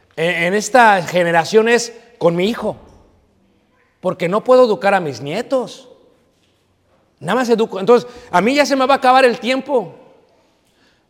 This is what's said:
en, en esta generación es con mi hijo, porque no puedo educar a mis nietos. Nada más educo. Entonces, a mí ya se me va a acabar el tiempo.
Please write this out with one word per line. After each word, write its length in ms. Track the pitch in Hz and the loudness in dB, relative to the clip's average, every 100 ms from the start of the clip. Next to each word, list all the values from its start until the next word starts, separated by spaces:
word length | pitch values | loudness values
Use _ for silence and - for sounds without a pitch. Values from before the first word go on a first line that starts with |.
| _ - | _ -6
en, 280 | 165 170 | -4 -2
en 100 | 170 | -2
esta 480 | 202 202 254 226 196 | -2 0 4 4 4
generación 680 | 156 175 170 170 160 214 220 | 0 -2 0 0 2 2 2
es 240 | 233 233 - - - | 0 -2 -12 -20 -4
con 160 | 170 | -2
mi 120 | 170 190 | 0 -2
hijo, 300 | 233 214 160 - - _ _ _ _ _ _ _ _ _ _ | -4 -8 -10 -16 -20 _ _ _ _ _ _ _ _ _ _
porque 280 | 180 170 170 | -8 -6 -4
no 140 | 196 | -2
puedo 220 | - 254 | 2 4
educar 300 | 254 196 196 | 4 2 0
a 60 | 196 | -2
mis 200 | 160 117 | -2 -8
nietos. 680 | 139 180 233 262 226 - - - _ _ _ _ _ _ _ _ _ _ _ _ | -8 -8 -6 -6 -6 -12 -20 -20 _ _ _ _ _ _ _ _ _ _ _ _
Nada 160 | 143 226 | -6 -4
más 120 | 240 | -2
educo. 320 | 226 220 185 | -2 -2 -4
Entonces, 280 | 190 240 - - - | 2 2 0 -12 -4
a 100 | 180 | -2
mí 140 | 202 | 0
ya 120 | 285 269 | 0 0
se 100 | 269 | 0
me 100 | 262 | 0
va 80 | |
a 40 | 269 | 2
acabar 260 | 254 254 | 2 4
el 140 | 262 220 | 2 0
tiempo. 540 | 214 262 262 269 170 139 - _ _ _ _ _ _ _ _ _ _ | -4 -4 -2 -4 -4 -12 -20 _ _ _ _ _ _ _ _ _ _